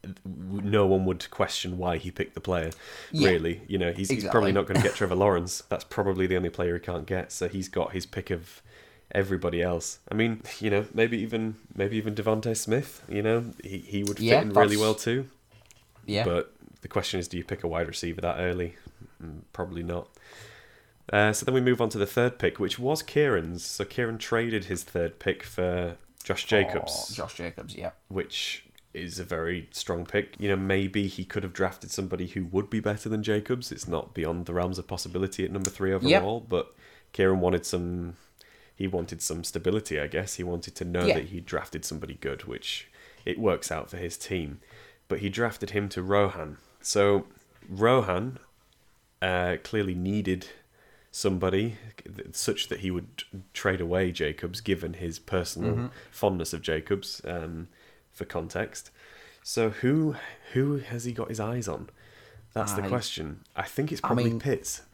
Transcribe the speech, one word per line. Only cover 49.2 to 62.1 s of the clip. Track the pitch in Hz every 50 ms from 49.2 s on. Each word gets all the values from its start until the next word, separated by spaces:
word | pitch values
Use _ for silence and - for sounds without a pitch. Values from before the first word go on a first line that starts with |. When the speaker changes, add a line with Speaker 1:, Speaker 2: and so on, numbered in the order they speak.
Speaker 1:
uh, | 92 92 92 90 90 90 87 - -
clearly | - - 107 101 95 90
needed | 90 90 95 101 107 95 95 92 90 - - - - _ _ _ _ _ _ - - _ _ -
somebody | - - 101 95 90 92 92 92 95 107 117 104 - - 110 - - -
th-, | - 98 101 - - -
such | - - - 104 - - -
that | - -
he | 101 92
would | 90 87 85 - - - - _ - 95 92 _ -
trade | - - 101 92 92
away | 87 85 90 92 95 90
Jacobs, | 87 - 80 76 78 - - 87 92 113
given | - 104 95 82 85 85 87
his | 92 92 85 80 -
personal | - - - 92 87 - - 82 - - -
Speaker 2:
Mm-hmm. | 117 120 127 - - - -
Speaker 1:
fondness | - - - 101 95 87 82 - -
of | 82
Jacobs, | - - 80 80 78 - 101 98 - - - - -
um, | - 87 87 80 85 82 80 85 - _ _ - - - _ _ _
for | _ - 92
context. | - - 85 82 82 - 87 110 - - - - - _ - - - - - - - - _ _
So | - - 123 113 110
who, | 104 - - 123 143 160 160 156 135 - - - - - - - -
who | 127 135 143 147
has | 139 113 - 120 120 117
he | 123
got | 117 117 113 -
his | 113 110
eyes | 104 110 120 123 110
on? | 98 76 - - - _ _ - -